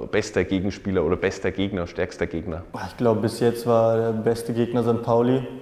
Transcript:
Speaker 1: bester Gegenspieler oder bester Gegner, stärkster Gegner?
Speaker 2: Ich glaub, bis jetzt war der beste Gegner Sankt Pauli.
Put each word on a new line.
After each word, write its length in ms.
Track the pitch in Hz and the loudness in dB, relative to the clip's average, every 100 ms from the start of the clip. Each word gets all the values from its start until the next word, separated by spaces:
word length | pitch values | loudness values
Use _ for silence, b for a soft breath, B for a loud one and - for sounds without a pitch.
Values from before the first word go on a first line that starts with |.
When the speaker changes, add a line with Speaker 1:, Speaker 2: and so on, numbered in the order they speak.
| 55 | -2
Speaker 1:
bester 340 | 104 - 98 | -2 0 0
Gegenspieler 580 | 92 95 98 - 101 92 | 2 0 0 -4 -2 2
oder 140 | 80 90 | 2 2
bester 340 | 95 - 95 | 0 -2 -4
Gegner, 360 | 90 98 98 85 | -2 -2 -2 -4
stärkster 400 | - 92 - 85 | -4 -6 -4 -4
Gegner? 360 | 85 90 80 - 117 92 | -4 -6 -8 -10 -12 -12
Speaker 2:
Ich 80 | - | 0
glaub, 240 | 117 107 | 2 2
bis 180 | 110 - | 0 2
jetzt 260 | 120 117 120 | 0 2 2
war 300 | 113 113 113 | 4 4 4
der 160 | 113 | 0
beste 400 | 110 107 113 - | 0 0 -2 -2
Gegner 300 | 117 117 123 | 0 0 2
Sankt 200 | 117 113 | 2 0
Pauli. 440 | 123 117 120 131 123 - | 2 4 4 2 -2 -12